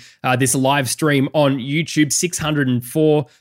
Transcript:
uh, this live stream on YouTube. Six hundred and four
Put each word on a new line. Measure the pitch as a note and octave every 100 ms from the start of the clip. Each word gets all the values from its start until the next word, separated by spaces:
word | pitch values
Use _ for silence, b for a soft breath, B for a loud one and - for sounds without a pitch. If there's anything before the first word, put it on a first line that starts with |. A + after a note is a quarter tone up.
| B B
uh, | C3 B2+
this | C3 C#3
live | C3 C#3+ B2
stream | - D#3 C#3+ C#3
on | D#3 C#3 C3+
YouTube. | A2+ D3+ D#3+ D#3 D3
Six | - F3+ -
hundred | D3+ D3+ C3
and | B2
four | B2 D#3+ D#3 D3+ - b